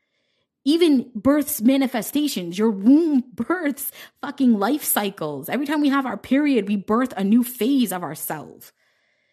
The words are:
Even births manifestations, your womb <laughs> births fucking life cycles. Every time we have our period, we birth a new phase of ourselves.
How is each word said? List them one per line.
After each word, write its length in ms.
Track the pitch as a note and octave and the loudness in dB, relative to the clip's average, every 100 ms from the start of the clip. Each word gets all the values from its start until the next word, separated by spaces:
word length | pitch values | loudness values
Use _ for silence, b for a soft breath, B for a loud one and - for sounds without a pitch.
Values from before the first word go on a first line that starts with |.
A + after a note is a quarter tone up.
| _ _ _ _ _ _ | _ _ _ _ _ _
Even 460 | C4+ E4 E4+ C4+ - | 0 2 4 2 0
births 480 | G#3+ B3+ D4 C#4+ - | -2 2 2 0 0
manifestations, 960 | A3 C4+ C4 A#3 - D4 D4 G#3 F3 F3+ | 2 2 0 -2 -4 -2 -2 -4 -6 -2
your 120 | A3 | 0
womb 540 | G3 G3+ C#4+ E4+ C#4 - | 2 4 6 4 0 -2
<laughs> 60 | |
births 560 | - A#3 F4+ D4+ - - B B B | -6 -6 -4 -4 -6 -10 B B B
fucking 380 | C4+ C4+ C4 G#3+ | -8 0 2 4
life 260 | G3+ C#4+ | 2 -2
cycles. 640 | - - G#3 G3 D#3 C#3+ - | -2 -2 -2 -4 -8 -8 -6
Every 160 | A3+ | -6
time 160 | C#4 D4+ | -2 0
we 80 | D4 | 0
have 160 | C#4 | 0
our 120 | C4+ G3+ | -2 -6
period, 520 | - C4+ D4 B3+ G3+ | -2 0 2 0 0
we 80 | G#3 | -2
birth 380 | F3+ A3 C4 - | 0 0 0 -2
a 80 | |
new 180 | G3 A3+ | 2 2
phase 500 | A#3+ - G#3+ C#4+ A3 | 2 -2 0 2 0
of 100 | F#3 | -2
ourselves. 680 | E3+ D#3 - D#3 - - - _ _ _ _ _ _ | -8 -8 -8 -10 -12 -20 -20 _ _ _ _ _ _